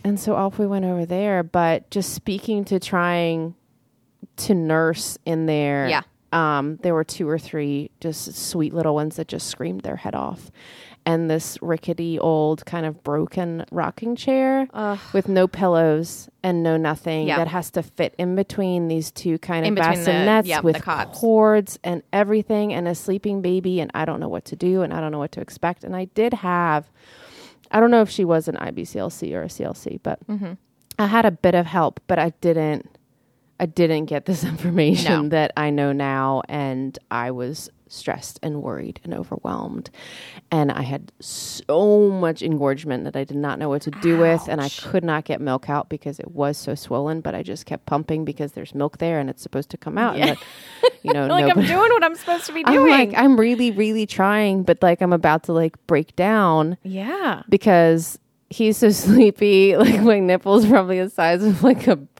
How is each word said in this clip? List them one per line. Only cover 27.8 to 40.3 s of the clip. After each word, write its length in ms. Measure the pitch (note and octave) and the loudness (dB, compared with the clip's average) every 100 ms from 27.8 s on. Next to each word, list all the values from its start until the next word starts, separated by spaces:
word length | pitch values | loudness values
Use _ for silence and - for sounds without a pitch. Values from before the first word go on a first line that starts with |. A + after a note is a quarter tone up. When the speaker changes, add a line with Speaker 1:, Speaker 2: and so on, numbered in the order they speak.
| A#3 | 6
Speaker 1:
know 100 | A#3 | 6
if 80 | G#3 | 4
she 160 | - F3 | 2 2
was 220 | D#3+ E3 | 2 0
an 100 | - | -6
I 120 | - | -8
B 120 | - - | -10 -10
C 140 | - | -8
L 100 | F#2+ | -8
C 240 | - D2+ F2 | -8 -8 -8
or 60 | |
a 60 | E3 | -8
C 140 | - | -8
L 100 | - | -10
C, 260 | - - - | -8 -12 -10
but 160 | - - - | -8 -8 -8
Speaker 2:
Mm-hmm. 260 | G#3 F#3 F#3+ _ _ - - | -8 -8 -12 _ _ -12 -4
Speaker 1:
I 80 | G#3 | 0
had 180 | A3+ A3 | 2 2
a 60 | |
bit 240 | E3 F3+ F3 | 2 2 2
of 100 | E3 | 0
help, 360 | F3 D3+ - - | 0 -2 -2 -2
but 120 | F3 | 0
I 140 | E3 - | 0 0
didn't, 440 | F3 D#3+ D3+ D3 - _ _ _ _ _ _ - | 0 2 0 -4 -8 _ _ _ _ _ _ -6
I 60 | F3 | -4
didn't 400 | F3 E3 D#3 D#3 | 2 2 2 -2
get 200 | D3 - | -6 -4
this 180 | F3 | -4
<laughs> 100 | E3+ | -4
information 680 | D#3 F3 E3+ D3+ F3+ E3 D#3+ | -4 -2 2 4 4 2 2
Speaker 2:
No. 60 | D3 | 2
Speaker 1:
that 240 | D#3 D3+ - | 0 0 0
I 120 | D3+ | -2
know 220 | D3 C#3+ | 0 0
now. 480 | C#3 C#3 C3+ C3+ C3+ - | 0 -2 -2 0 -2 -4
And 500 | D3 C#3 C3 C3+ - - | -6 -4 -4 -6 -10 -8
I 220 | A#2 B2 | -6 -4
was 380 | B2+ B2 D3+ - _ _ | -6 -8 -8 -14 _ _
stressed 480 | - - - - - | -14 -8 -8 -10 -10
and 180 | D#3+ D3 | -8 -8
worried 380 | C#3 D2+ - - | -8 -8 -10 -12
and 120 | E3+ - | -12 -10
overwhelmed. 760 | - - - - - - - - - - - | -10 -10 -8 -8 -8 -10 -14 -18 -20 -20 -20